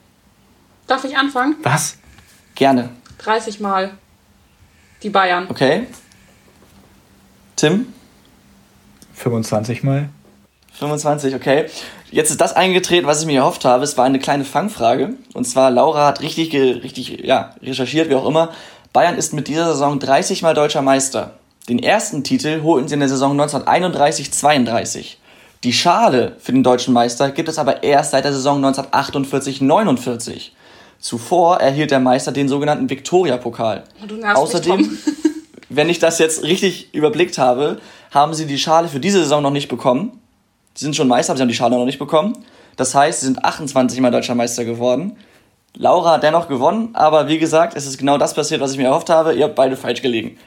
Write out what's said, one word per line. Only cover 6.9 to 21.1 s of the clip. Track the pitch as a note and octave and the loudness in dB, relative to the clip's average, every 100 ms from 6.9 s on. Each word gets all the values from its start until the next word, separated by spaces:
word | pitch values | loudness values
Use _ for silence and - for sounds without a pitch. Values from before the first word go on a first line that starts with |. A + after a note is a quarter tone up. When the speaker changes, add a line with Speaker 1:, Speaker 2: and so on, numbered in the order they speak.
| _ _ _ _ _ _ - | _ _ _ _ _ _ 0
Speaker 3:
Tim? | D3+ G3 C4 - _ _ _ _ _ _ _ _ _ _ _ | 2 2 -2 -10 _ _ _ _ _ _ _ _ _ _ _
Speaker 2:
Fünfundzwanzig | - B2+ A#2 A2 G#2+ G#2+ A2+ | -10 -4 -4 -2 -4 -4 -4
Mal. | C3+ C3+ D3 - _ _ _ _ _ | -2 -2 -4 -10 _ _ _ _ _
Speaker 3:
Fünfundzwanzig, | - D3 D3 D3+ D3 C#3 B2+ | -8 -4 -2 0 0 -2 -2
okay. | D3 C#3 D#3 - - - - | 0 2 0 -8 -18 -18 -6
Jetzt | - D#3 | -2 0
ist | D#3+ | 2
das | E3+ - | 0 2
eingetreten, | F#3+ F#3 F3+ F3 D3 | 2 2 2 2 2
was | D3+ | 0
ich | D#3+ | 2
mir | C3+ | 2
erhofft | D3 F3+ C#3 | 2 2 2
habe. | B2 | 2
Es | C#3+ - | 2 0
war | B2+ | 2
eine | C3+ | 2
kleine | D3+ D3 C3+ | 0 -2 -2
Fangfrage. | D3 G3+ - A2+ C3+ C3+ C4 - | -4 -4 0 0 2 -2 -6 -12
Und | - B2 | -8 -4
zwar, | C3+ C3 | 2 4
Laura | B2 C#3+ D3+ D3 | 4 4 4 2
hat | C3+ | 2
richtig | D3+ D#3+ D#3+ | -4 -4 -2
ge-, | C#3+ C3 A#2+ | 2 2 0
richtig, | B2 - B2+ - | -6 -12 -12 -8
ja, | - C3 - - | -2 0 -2 -12
recherchiert, | - C3 B2 D3+ D#3+ | -10 -6 -4 -2 0
wie | C3 | 0
auch | - | 0
immer. | D#3 E3 - - - _ | 0 0 -4 -20 -20 _
Bayern | - E3+ F3+ | 0 2 0
ist | E3 | -4
mit | D3+ C3 | -6 -4
dieser | D3+ E3+ | -2 0
Saison | C#3 C#3+ C#3+ | 0 0 -2
dreißig | B2+ C#3 F#3 F#3+ | 0 0 0 -2
Mal | E3+ | 0
deutscher | D3+ D3 D3+ | 2 0 0
Meister. | C3+ C3+ B2+ | 2 2 0